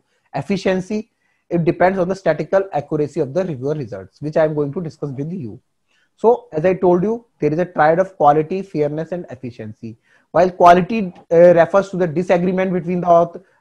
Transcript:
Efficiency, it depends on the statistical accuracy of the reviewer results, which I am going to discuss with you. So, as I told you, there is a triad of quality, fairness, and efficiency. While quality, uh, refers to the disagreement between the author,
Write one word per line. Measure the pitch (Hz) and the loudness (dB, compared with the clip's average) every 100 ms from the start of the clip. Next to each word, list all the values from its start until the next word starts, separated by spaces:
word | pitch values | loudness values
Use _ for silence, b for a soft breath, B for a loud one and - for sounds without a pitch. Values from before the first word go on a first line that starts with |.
| _ _ _ | _ _ _
Efficiency, | 139 - 196 196 185 180 214 214 _ _ _ _ | -10 -6 -4 -2 -2 -4 -8 -8 _ _ _ _
it | 175 165 | -2 0
depends | 165 180 196 | 2 2 2
on | 175 | -2
the | 190 | -2
statistical | 170 156 156 196 196 | -2 -2 0 -2 -2
accuracy | 147 143 156 147 - | -6 -4 -4 -4 -4
of | 135 | -4
the | 147 | -4
reviewer | 190 135 135 | -6 -6 -6
results, | 151 120 98 95 _ | -6 -8 -12 -16 _
which | 143 160 | -6 0
I | 156 | 0
am | |
going | 151 143 | 0 -4
to | 143 | -6
discuss | 165 - 147 | -10 -10 -10
with | 127 147 | -8 -8
you. | 185 117 95 _ _ _ _ _ _ | -8 -12 -14 _ _ _ _ _ _
So, | 214 240 - | 0 0 -2
as | 156 | -2
I | 175 | -2
told | 185 185 175 | 2 2 2
you, | 202 233 - _ | 0 -4 -10 _
there | 151 | -4
is | 156 | -2
a | 180 | -4
triad | 165 151 170 | 2 2 4
of | 190 - | 0 0
quality, | 147 151 151 190 | 2 2 0 -6
fairness, | 190 151 147 151 160 | -6 -4 -4 -4 -8
and | 175 180 | -10 -12
efficiency. | 123 123 - 110 107 117 110 _ _ _ | -14 -16 -14 -16 -14 -16 -18 _ _ _
While | 156 185 | 0 0
quality, | 185 175 175 175 226 185 - _ | 4 6 6 4 -4 -6 -10 _
uh, | 170 175 | 6 6
refers | 170 160 196 190 | 6 4 2 -2
to | 180 | -4
the | 180 | -2
disagreement | 151 180 180 180 185 190 | -2 0 0 0 -2 -2
between | 180 165 180 | -4 -4 -4
the | 175 | 4
author, | 170 170 - b b | 4 4 -4 b b